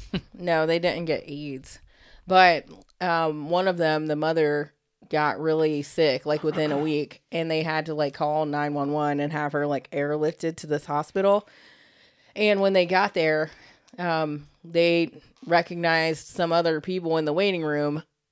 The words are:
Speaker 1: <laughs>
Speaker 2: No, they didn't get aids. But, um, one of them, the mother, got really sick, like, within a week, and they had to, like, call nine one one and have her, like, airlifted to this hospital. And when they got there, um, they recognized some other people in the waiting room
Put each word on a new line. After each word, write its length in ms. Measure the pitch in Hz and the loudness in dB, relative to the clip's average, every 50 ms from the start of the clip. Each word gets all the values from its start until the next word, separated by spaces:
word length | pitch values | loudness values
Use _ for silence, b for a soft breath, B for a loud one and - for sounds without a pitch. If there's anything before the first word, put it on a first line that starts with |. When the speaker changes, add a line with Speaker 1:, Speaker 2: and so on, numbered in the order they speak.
| - - | -12 -8
Speaker 1:
<laughs> 100 | - - - _ - - | -8 -8 -8 _ -16 -8
Speaker 2:
No, 280 | 175 175 165 156 156 | -4 0 0 0 2
they 120 | 160 165 170 | 2 0 0
didn't 280 | 170 175 - 165 170 | 0 0 -2 -2 -4
get 180 | 160 147 - - | -4 -4 -4 -6
aids. 540 | - 143 147 151 147 135 131 - - - - - b b b b b b b b b | -8 -12 -12 -10 -10 -10 -12 -14 -16 -20 -20 -20 b b b b b b b b b
But, 380 | 185 185 185 180 165 139 - - - - - _ _ - | 6 8 8 8 6 4 -2 -10 -20 -20 -20 _ _ -6
um, 500 | 180 175 170 165 165 160 151 151 147 151 | -2 0 0 0 0 0 -2 -4 -4 -2
one 160 | 170 180 190 | 0 0 2
of 100 | 190 180 | 0 0
them, 300 | 170 165 156 156 156 156 | 0 0 0 0 0 -2
the 80 | 156 151 | -2 -2
mother, 580 | 151 156 160 165 165 156 147 147 147 143 - _ _ _ _ _ _ - - | -2 0 0 0 2 2 2 0 -2 -4 -6 _ _ _ _ _ _ -10 -4
got 300 | 156 151 151 147 98 95 | -2 0 0 0 -2 -2
really 420 | 156 160 156 160 156 156 151 143 | -2 0 0 2 2 0 0 -2
sick, 420 | 139 - - - 160 147 127 139 - | -6 -4 0 2 2 2 2 0 0
like, 200 | 151 151 147 - | -2 -2 0 -2
within 260 | 156 151 165 156 151 | -2 -2 0 0 0
a 80 | 143 143 | 0 -2
week, 440 | 151 156 151 151 143 - - - _ - | 0 0 0 -2 -2 -6 -10 -20 _ -8
and 180 | - 165 165 165 | -6 -4 -2 -2
they 140 | 160 156 160 | -2 -2 -2
had 220 | 165 156 156 156 | -2 -2 -4 -4
to, 80 | 160 151 | -4 -2
like, 200 | 151 147 139 131 | -2 -2 -2 -2
call 320 | - 156 147 151 156 156 | -2 -2 -2 0 0 -2
nine 260 | 147 147 147 147 147 | -2 -2 -2 -2 -2
one 200 | 147 143 143 143 | -2 -2 -2 -2
one 260 | 147 151 151 147 143 143 | -2 0 0 0 0 -2
and 140 | 143 151 | -2 -4
have 180 | 160 147 151 143 147 | -4 -4 -4 -2 -2
her, 120 | 143 147 | -2 -2
like, 240 | 147 143 135 - - | -2 -2 -4 -4 -6
airlifted 640 | - 147 143 143 151 151 151 156 165 - - 160 165 - | -4 -4 -2 -2 -2 0 -2 -2 -2 -4 -6 -6 -6 -6
to 100 | - 151 | -6 -4
this 160 | 147 143 - | -4 -4 -4
hospital. 600 | - 147 147 156 - - 190 190 196 202 208 - b b b b b b b b b b b b b b b b b b | -2 -4 -4 -4 -2 -2 2 4 4 4 2 0 b b b b b b b b b b b b b b b b b b
And 240 | 202 214 208 202 196 | 0 2 2 4 4
when 120 | 196 196 190 | 4 4 4
they 120 | 185 180 | 4 4
got 280 | 170 185 185 202 202 - | 4 4 2 2 2 0
there, 360 | 175 160 156 156 156 156 156 B B B B B B B B - - | 2 2 2 2 2 0 -4 B B B B B B B B -10 -6
um, 480 | 175 170 165 160 156 151 147 147 147 - _ _ | -4 -2 0 0 -2 -4 -6 -8 -12 -16 _ _
they 480 | - 170 170 170 170 170 170 170 165 - - - - _ _ - - | -10 -2 2 2 4 4 4 4 2 0 -4 -12 -20 _ _ -12 -2
recognized 840 | - 170 170 170 - 180 170 170 165 165 160 160 165 156 - - - | 2 2 2 2 0 -4 -2 0 2 2 2 2 0 -2 -4 -8 -8
some 240 | - - 175 165 | -4 -2 0 2
other 280 | 165 170 170 170 160 151 | 2 2 2 2 0 -2
people 360 | - 190 185 185 170 160 160 | -2 -4 -4 -4 -2 0 0
in 80 | 160 156 | 0 0
the 80 | 151 | 0
waiting 320 | 147 180 202 202 185 170 160 | 0 2 2 0 0 -2 -2
room 400 | 151 147 147 147 147 147 156 - _ _ _ _ _ | -2 -2 0 0 -2 -2 -4 -8 _ _ _ _ _